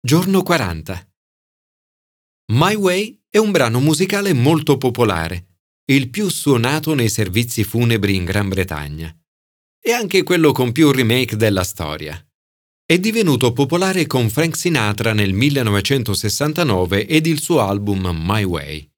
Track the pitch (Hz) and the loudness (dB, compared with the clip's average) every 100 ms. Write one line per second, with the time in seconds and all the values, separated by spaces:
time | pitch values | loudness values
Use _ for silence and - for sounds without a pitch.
0 | 127 156 185 190 185 170 101 80 78 90 | 2 2 2 0 2 0 -2 -6 -10 -12
1 | - _ _ _ _ _ _ _ _ _ | -14 _ _ _ _ _ _ _ _ _
2 | _ _ _ _ _ 113 170 214 196 180 | _ _ _ _ _ 2 2 2 2 0
3 | 220 - _ 208 220 180 123 117 143 151 | -4 -10 _ 2 2 2 2 2 2 2
4 | 190 202 202 143 127 165 - 143 131 120 | 0 0 0 2 4 2 2 2 2 2
5 | 117 87 82 90 - _ _ _ - 135 | 2 2 -2 -6 -12 _ _ _ 0 0
6 | 123 123 202 - - 127 120 151 151 151 | 0 -4 -4 -2 0 2 2 -2 -2 -2
7 | 117 - 101 95 120 - 104 117 120 113 | -2 -2 -2 -2 -2 -4 -4 0 0 2
8 | 98 95 87 95 98 95 90 76 73 76 | 0 -2 -2 -2 -2 -2 -4 -6 -10 -12
9 | 82 - _ _ _ _ _ _ - 240 | -12 -16 _ _ _ _ _ _ -2 -2
10 | 202 190 - 175 156 135 127 123 156 135 | 0 0 2 4 4 4 0 4 4 4
11 | 113 123 127 107 110 95 90 - 78 76 | 2 2 0 0 2 2 -2 -6 -8 -8
12 | 76 80 _ _ _ _ _ _ _ 170 | -10 -14 _ _ _ _ _ _ _ 0
13 | 196 226 190 127 127 120 139 170 190 190 | 0 0 2 2 0 0 0 0 0 -2
14 | 147 131 113 110 165 160 180 151 107 104 | -2 0 0 0 -2 -2 -2 0 0 0
15 | 113 107 101 98 135 139 113 101 98 139 | -2 0 0 2 0 2 2 0 0 -2
16 | 110 98 107 - 147 151 165 95 90 98 | -2 -4 -4 -2 -4 -2 0 0 0 -2
17 | 113 156 160 151 - 165 101 104 104 98 | 0 0 0 -4 0 0 0 -2 -2 -2
18 | 92 82 82 107 98 82 71 78 76 | -2 -2 -2 0 0 -4 -6 -12 -14